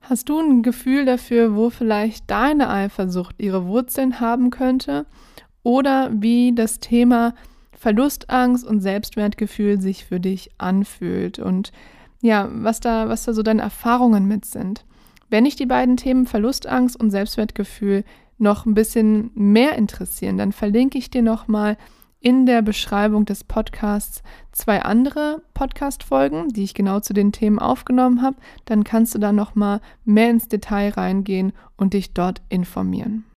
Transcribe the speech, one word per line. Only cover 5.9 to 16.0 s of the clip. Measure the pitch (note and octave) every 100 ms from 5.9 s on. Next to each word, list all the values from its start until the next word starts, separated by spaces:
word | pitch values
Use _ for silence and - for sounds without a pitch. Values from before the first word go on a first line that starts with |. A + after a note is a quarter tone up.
| C4+ C4
wie | A3 G#3+ A#3+ B3
das | A#3+ A3 -
Thema | - A#3+ A#3+ A#3+ A#3 A#3 - - _ -
Verlustangst | A#3+ G#3+ C#4+ - - B3+ B3 B3 B3
und | G#3+
Selbstwertgefühl | F#3+ G3 A3 - G#3 G#3 G#3 - G#3 G3+
sich | F#3+ F#3+ -
für | F3+
dich | F#3 F#3+ - -
anfühlt | F#3 F#3+ G3+ - F3 F#3 F3+ G#3
und | F#3+ F#3 G#3 - - - - _
ja, | A#3 G#3+ G3
was | A3+ G#3+ A3+
da, | B3 A3+ A3
was | A3+ -
da |
so | A3
deine | G#3+ A3
Erfahrungen | G#3+ - A#3 A#3+ B3 G#3+ G3
mit | G#3 -
sind? | - F#3 G#3 - _ - _ _
Wenn | G#3+ B3+
dich | -
die | B3+
beiden | B3+ B3+
Themen | B3